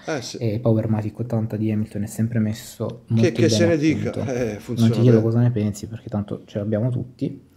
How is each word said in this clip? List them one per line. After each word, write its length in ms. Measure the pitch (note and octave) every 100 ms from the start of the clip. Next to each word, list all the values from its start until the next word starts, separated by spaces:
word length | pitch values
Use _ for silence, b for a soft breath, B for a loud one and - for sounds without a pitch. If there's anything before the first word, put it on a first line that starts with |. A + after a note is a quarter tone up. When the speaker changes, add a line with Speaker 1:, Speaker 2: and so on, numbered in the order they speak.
| -
Speaker 1:
Eh, 160 | D3+
sì. 160 | A#2 -
Speaker 2:
E 220 | A2+ G#2
Powermatic 600 | A#2+ A2 A2 A2 G#2+ -
ottanta 380 | A#2+ A2+ A2 G#2+
di 140 | G#2+
Hamilton 320 | G#2+ G#2+ G#2
è 40 | G#2
sempre 320 | - A2+ A#2
messo 640 | G#2+ G#2+ - - G#2+ - -
molto 180 | A2+ E3
Speaker 1:
Che, 60 |
che 100 | - A2+
Speaker 2:
bene 60 |
Speaker 1:
se 120 | - E3+
ne 80 |
Speaker 2:
a 20 | E3
Speaker 1:
dica, 360 | D#3 C#3 G#2+
Speaker 2:
punto. 200 | G#2 G#2+
Speaker 1:
eh, 140 | B2 A#2+
Speaker 2:
Non 140 | G#2
Speaker 1:
funziona 340 | - A#2+ A2+
Speaker 2:
ti 80 | A2
chiedo 160 | A#2+ A2+
Speaker 1:
bene. 60 |
Speaker 2:
cosa 160 | A2+ A2+
ne 100 | A#2+
pensi, 360 | A#2+ G#2 G#2 G#2+
perché 220 | A2 -
tanto 340 | G#2 G2+ G#2+ -
ce 140 | G#2+
l'abbiamo 300 | G2+ G#2+ B2
tutti. 520 | B2 - - C#3 - -